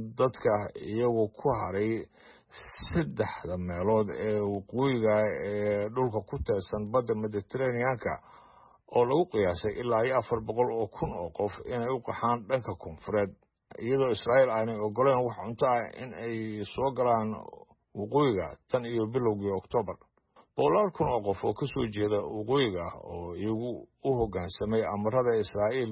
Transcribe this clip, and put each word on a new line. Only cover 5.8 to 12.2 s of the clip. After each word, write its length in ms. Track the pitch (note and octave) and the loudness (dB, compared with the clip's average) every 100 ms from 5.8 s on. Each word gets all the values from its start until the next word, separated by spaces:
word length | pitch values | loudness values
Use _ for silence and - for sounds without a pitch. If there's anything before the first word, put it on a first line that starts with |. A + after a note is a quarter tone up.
| G#2 | 0
dhulka 300 | A#2+ B2+ G#2+ F#2 | 0 0 0 -4
ku 100 | - | -6
teedsan 500 | - G#2 F#2 G#2+ G#2+ | -2 -2 0 -6 0
badda 240 | B2+ A#2 G#2+ | 0 2 0
Mediterranean-ka 1000 | G#2+ G#2 G2 C3 C3 A#2+ B2+ A#2+ F#2+ - - - - - - _ - | 0 -4 -4 -2 0 0 0 0 -2 -6 -10 -20 -20 -20 -20 _ -2
oo 160 | - A#2+ | 2 4
lagu 180 | D3 F3 | 4 2
qiyaasay 440 | A2 F#2+ F2 G#2+ G#2 | 2 2 2 -2 -2
ilaa 260 | A#2+ A2+ B2 | 0 2 2
iyo 120 | C3 | 2
afar 220 | A#2+ A#2 | 0 -2
boqol 280 | A2 A2+ B2 | -2 0 2
oo 160 | A2+ G#2+ | 2 -2
kun 240 | - D#3+ | -2 -4
oo 160 | G#2+ E2+ | -4 -8
qof 240 | - G2+ - - | -2 -2 -2 -6
inay 260 | B2 A#2+ | -4 -2
u 80 | C3 | -2
qaxaan 460 | A2+ F#2+ | -4 -2